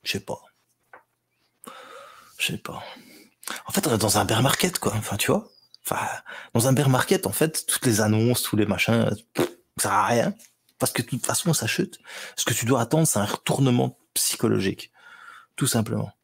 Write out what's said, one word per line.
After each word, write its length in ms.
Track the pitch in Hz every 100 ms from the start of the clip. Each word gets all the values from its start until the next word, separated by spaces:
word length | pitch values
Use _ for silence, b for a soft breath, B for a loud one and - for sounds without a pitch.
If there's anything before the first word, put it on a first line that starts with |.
je 80 | -
sais 80 | -
pas. 220 | - 107 _ _ _ _ _ - _ _ _ _ _ _ B B B B B B B B
Je 100 | -
sais 100 | -
pas. 260 | - 85 B B B B B _ B B -
En 60 |
fait, 160 | - 170
on 60 |
est 40 | 113
dans 200 | 104 117
un 80 | -
bear 160 | 113
market, 380 | 127 - 185 170
quoi. 140 | - 110
Enfin, 200 | - 101
tu 160 | -
vois. 180 | 175 - _ _ _ -
Enfin, 200 | - - - B B B
dans 140 | - 117
un 60 |
bear 160 | 131 139
market, 360 | 131 - 185 -
en 40 |
fait, 340 | 107 160 - -
toutes 200 | - 131
les 160 | 104
annonces, 420 | 107 110 117 120
tous 140 | - 107
les 80 | 104
machins, 440 | 92 - 113 113 101 -
pff, 140 | - - - _ -
ça 60 |
sert 80 | -
à 120 | - 143
rien. 280 | - - 202 - _ _ _
Parce 120 | 127
que 100 | -
de 60 | 120
toute 180 | 123 -
façon, 280 | - -
ça 140 | 160 110
chute. 320 | - - - B B B B
Ce 80 | -
que 80 |
tu 120 | 113 117
dois 160 | 127
attendre, 260 | 117 156 160
c'est 120 | -
un 60 | 101
retournement 720 | - - - 135 123 131 - _
psychologique. 760 | - - - 117 107 98 - - B B B B B B -
Tout 120 | 139
simplement. 440 | 120 107 110 104 -